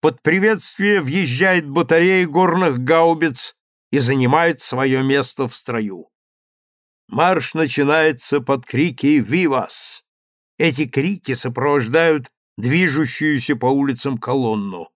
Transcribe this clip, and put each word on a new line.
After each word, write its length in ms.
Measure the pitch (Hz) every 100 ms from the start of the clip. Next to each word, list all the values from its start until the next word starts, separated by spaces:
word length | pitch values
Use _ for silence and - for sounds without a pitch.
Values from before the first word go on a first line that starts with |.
Под 220 | - 127
приветствие 760 | - 180 208 220 - - 202 202
въезжает 680 | 139 170 165 123 190 180 151
батарея 580 | 139 147 165 175 190 180
горных 520 | 147 185 175 180 123
гаубиц 800 | 127 165 165 165 165 123 - - _ _ _
и 80 | 143
занимает 640 | 123 135 123 147 170 160
свое 420 | - 127 135 131
место 460 | 131 139 135 - 127
в 60 |
строю. 560 | - - 117 107 92 78 _ _ _ _ _ _ _ _ _ _
Марш 460 | 110 170 185 127
начинается 880 | 160 156 143 143 156 156 131 - 143
под 260 | 135 135 123
крики 520 | 123 165 120 143 147
«Вивас!». 880 | 104 160 175 131 98 - - - _ _ _ _ _ _
Эти 280 | 160 131 139
крики 480 | - 156 202 -
сопровождают 960 | 127 - 120 143 143 113 147 165 156 123 _ _ -
движущуюся 1000 | 117 156 180 139 139 - 156 143 120 135
по 100 | 123
улицам 520 | 139 139 123 139 123
колонну. 720 | - 135 120 107 101 90 80